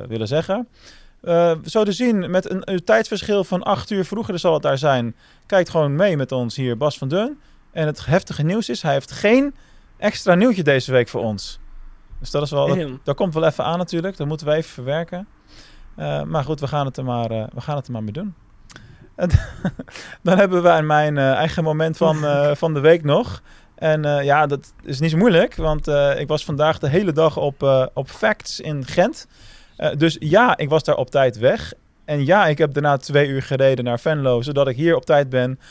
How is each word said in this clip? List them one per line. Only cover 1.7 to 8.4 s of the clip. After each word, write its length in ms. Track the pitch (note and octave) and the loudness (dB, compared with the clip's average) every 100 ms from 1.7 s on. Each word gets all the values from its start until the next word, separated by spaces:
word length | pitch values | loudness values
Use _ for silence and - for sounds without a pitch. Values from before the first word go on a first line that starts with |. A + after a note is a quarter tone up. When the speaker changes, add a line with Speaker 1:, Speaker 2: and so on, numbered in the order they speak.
| A3 | 0
Speaker 1:
te 80 | G#3 | 0
zien, 380 | F#3 B3 G#3+ E3 | 0 0 0 0
met 200 | F3+ - | -2 -2
een, 200 | F#3 - | -6 -4
een 140 | F#3 | -4
tijdsverschil 600 | - A#3 G#3+ G3+ - G3+ | 0 0 0 -6 -2 -2
van 180 | E3+ F3+ | -2 -4
acht 280 | - G3 - | -2 -4 -2
uur 140 | G3 | -4
vroeger 340 | F3 G#3+ A3 F3 | -4 -6 -6 -2
zal 140 | F3+ | 0
het 100 | D#3 | 2
daar 160 | D3 C3+ | 0 0
zijn. 360 | D3 C3 A#2 - _ _ - | 2 0 -2 -8 _ _ 0
Kijkt 220 | F#3+ E3+ | 0 2
gewoon 280 | E3 C#3+ C#3+ | 0 0 2
mee 200 | G3+ D3+ | 2 0
met 160 | C3 | -2
ons 240 | C3 A#2+ - | -4 -4 -4
hier, 200 | C3 A2+ | -4 -2
Bas 220 | D3 - | -2 -2
van 100 | C3+ | -2
Deun. 300 | F3 B3 C#4+ _ _ _ | -2 -2 -6 _ _ _
En 140 | - D3+ | -4 -4
het 200 | D3 - | -4 0
heftige 360 | E3+ - - | 0 0 -4